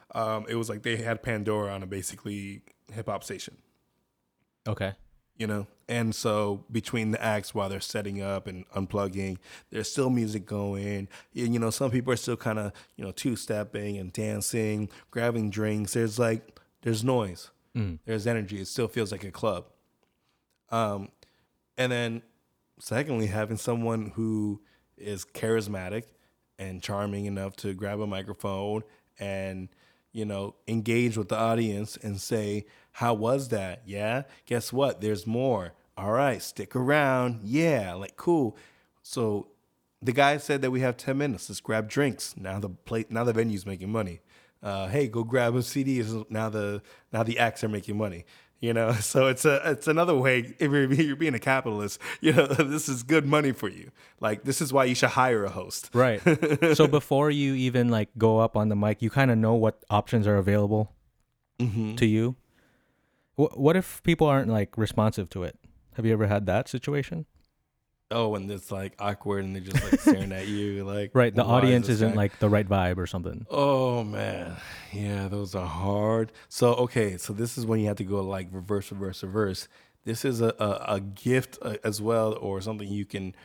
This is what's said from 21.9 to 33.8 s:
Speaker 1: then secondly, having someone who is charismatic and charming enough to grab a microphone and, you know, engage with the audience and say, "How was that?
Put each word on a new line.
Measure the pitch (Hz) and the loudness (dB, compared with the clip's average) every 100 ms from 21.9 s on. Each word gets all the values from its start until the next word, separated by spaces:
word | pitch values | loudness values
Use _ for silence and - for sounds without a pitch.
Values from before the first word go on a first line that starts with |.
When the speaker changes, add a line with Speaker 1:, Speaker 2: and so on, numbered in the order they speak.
Speaker 1:
then | 120 117 117 - _ _ _ _ _ | 0 -2 -4 -12 _ _ _ _ _
secondly, | - 113 151 120 107 | -6 -4 -2 0 0
having | 104 107 110 | -2 -2 -4
someone | - 117 117 113 107 | -2 -2 0 -2 -4
who | 113 110 107 104 101 _ _ _ - | -4 -2 -2 -2 -6 _ _ _ -14
is | 104 98 | -10 -10
charismatic | - - 110 113 104 98 92 107 120 _ _ _ _ - | -10 -6 0 0 0 -6 -6 -8 -10 _ _ _ _ -14
and | 95 92 | -12 -10
charming | - 101 101 101 101 | -6 -4 -2 -4 -4
enough | 98 98 - | -4 -6 -8
to | 104 | -8
grab | 95 101 104 | -6 -6 -4
a | 107 | -4
microphone | 98 98 101 104 98 101 110 107 _ _ - | -6 -8 -8 -6 -4 -4 -6 -8 _ _ -12
and, | 101 95 95 95 92 _ _ _ _ | -8 -6 -6 -8 -12 _ _ _ _
you | 113 | -8
know, | 107 101 101 - - | -6 -6 -8 -10 -4
engage | 113 107 117 120 110 | -2 2 2 2 0
with | 98 | -2
the | 110 | 0
audience | 113 113 113 101 107 - | 2 2 0 -2 -6 -8
and | 110 101 | -8 -6
say, | - 113 104 104 - _ _ | -4 -2 -2 -4 -6 _ _
"How | - 120 | -4 -2
was | 110 110 139 127 | 0 2 0 0
that? | 110 95 87 | -4 -4 -8